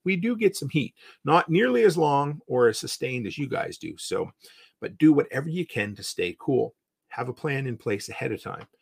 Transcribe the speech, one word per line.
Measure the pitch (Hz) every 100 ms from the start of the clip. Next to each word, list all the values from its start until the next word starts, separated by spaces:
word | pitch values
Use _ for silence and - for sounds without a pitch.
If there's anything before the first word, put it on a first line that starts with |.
we | 185 190
do | 220 226
get | 208 -
some | 143
heat, | 151 127 _ - -
not | 143 165 -
nearly | 165 247 247
as | 214 165
long | 151 143 143 147 -
or | 123 120
as | 107
sustained | 120 - 131 127 101
as | 110
you | 143
guys | - - -
do. | - -
So, | - 95 - - - - - -
but | 113 -
do | 156
whatever | 147 - 135 160
you | 170 165
can | 120 104 98
to |
stay | 95 - 90 -
cool. | - 127 113 - _ _ _
Have | - 123
a |
plan | 120 156 139 135
in | 117
place | - 101 -
ahead | 113 127
of | 107
time. | - - - _